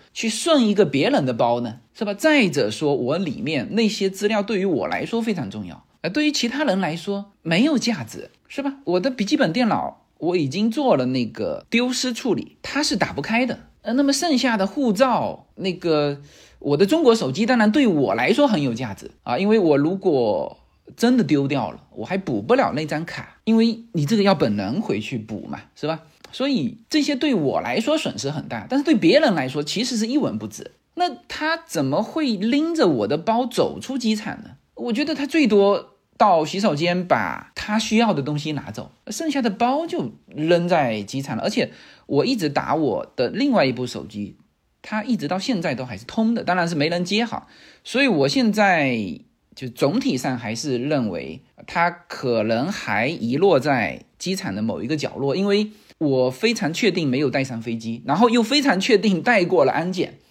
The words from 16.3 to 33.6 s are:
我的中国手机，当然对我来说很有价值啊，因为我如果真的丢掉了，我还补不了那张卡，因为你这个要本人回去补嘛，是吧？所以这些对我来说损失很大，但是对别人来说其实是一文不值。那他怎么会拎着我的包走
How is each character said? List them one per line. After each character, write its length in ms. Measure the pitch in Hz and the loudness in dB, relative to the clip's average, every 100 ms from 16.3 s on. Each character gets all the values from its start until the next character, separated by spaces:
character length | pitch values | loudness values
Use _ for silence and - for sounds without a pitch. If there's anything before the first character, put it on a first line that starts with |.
| - - - | -20 -20 -8
我 180 | 139 147 | 0 2
的 80 | |
中 180 | 196 320 | 4 4
国 120 | 269 | 6
手 180 | 226 135 | 4 2
机， 140 | 135 220 | 0 2
当 100 | 247 | 4
然 140 | 214 | 4
对 140 | 254 254 | 4 4
我 280 | 156 117 | 4 2
来 180 | 107 131 | 2 2
说 140 | 240 285 | 4 4
很 160 | 185 | 2
有 120 | 139 | 0
价 200 | 113 123 | -2 -6
值 160 | 95 - _ | -10 -16 _
啊， 160 | - 123 | -4 -2
因 100 | 196 | 2
为 100 | 220 | 4
我 180 | 170 143 | 6 4
如 200 | 151 196 | 2 0
果 640 | 190 139 113 90 - - _ _ - - | 2 2 2 0 -4 -10 _ _ -20 0
真 200 | 233 254 | 2 4
的 60 | |
丢 240 | 151 147 139 | 4 2 2
掉 240 | 139 92 | -2 -4
了， 140 | - - | -8 -16
我 100 | - | -12
还 120 | 107 196 | -6 -6
补 240 | 190 113 | -4 -4
不 140 | 107 | 2
了 180 | 254 226 | 2 2
那 140 | 135 156 | -2 -4
张 180 | 156 | -6
卡， 340 | 165 - - _ | -8 -12 -16 _
因 120 | - 220 | 0 4
为 280 | 233 226 - | 4 0 -6
你 140 | 170 143 | -2 2
这 100 | 220 | 4
个 60 | |
要 120 | 196 | 4
本 220 | 190 131 104 | 4 2 0
人 240 | 98 160 | -2 -4
回 180 | - 120 | -2 -4
去 200 | 107 123 | -4 -8
补 280 | 107 104 - | -8 -10 -10
嘛， 120 | 71 - _ | -12 -14 _
是 100 | 151 | -6
吧？ 160 | 160 - _ - | -6 -10 _ -16
所 160 | - 269 | -6 -2
以 300 | 247 127 - - | 0 -2 -6 -2
这 140 | 311 | 0
些 120 | 294 | 0
对 200 | 269 311 | 0 0
我 260 | 220 139 82 | 2 2 0
来 180 | 90 139 | 0 -2
说 200 | 262 302 | 0 0
损 200 | - 95 | -2 -6
失 120 | 139 | -6
很 180 | 156 - | -6 -8
大， 180 | 117 98 | -8 -4
但 100 | 269 | -2
是 60 | |
对 100 | 294 | 2
别 260 | 247 160 262 | 4 6 6
人 140 | 311 | 4
来 140 | 165 131 | 2 -2
说 140 | 147 | -4
其 220 | 143 190 | -4 -4
实 120 | 247 233 | -2 -2
是 100 | 226 | 0
一 100 | 285 | 0
文 220 | 139 104 | 0 -4
不 80 | 104 | -8
值。 240 | - - _ _ | -12 -18 _ _
那 140 | - 349 254 - | -4 -4 -4 -12
他 280 | - 311 330 | -6 -4 -4
怎 200 | - - | -4 -4
么 180 | 135 147 | 0 0
会 300 | 226 320 285 | -2 -2 -2
拎 420 | 202 214 285 330 | 0 0 0 0
着 140 | 330 208 | 2 2
我 180 | 127 104 | 2 0
的 100 | 151 | -2
包 300 | 175 226 247 | 0 0 0
走 320 | - | 0